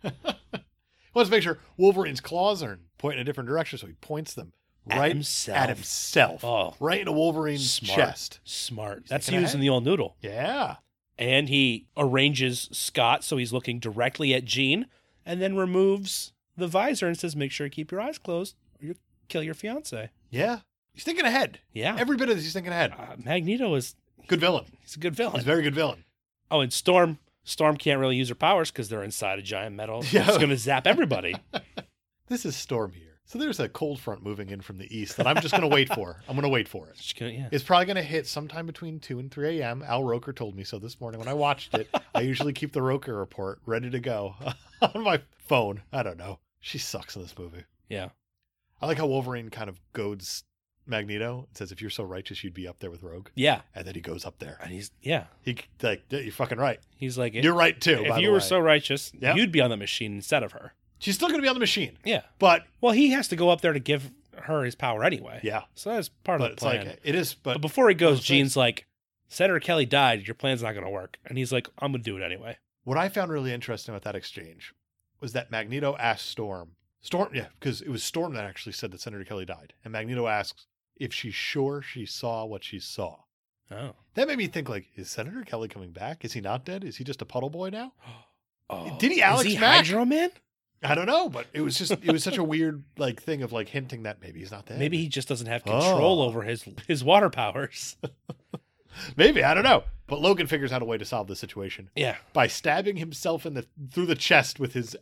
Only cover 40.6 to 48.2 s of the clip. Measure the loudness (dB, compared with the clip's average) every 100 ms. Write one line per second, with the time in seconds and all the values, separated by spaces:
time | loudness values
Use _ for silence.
40.6 | -10 -10 -12 -12 -12 -10 -6 0 2 0
41.6 | -2 -4 -2 -6 -2 -2 0 0 -2 -2
42.6 | -4 0 0 0 -2 -6 -6 -6 -8 -8
43.6 | -4 -4 -2 -4 -4 -4 -6 -6 -10 -10
44.6 | -10 2 2 2 2 0 -2 _ 2 2
45.6 | 2 -4 -8 -4 -4 -6 -12 -14 _ _
46.6 | -12 -10 -8 -10 -10 -14 -14 -14 -16 -16
47.6 | -20 _ -12 -10 -10 _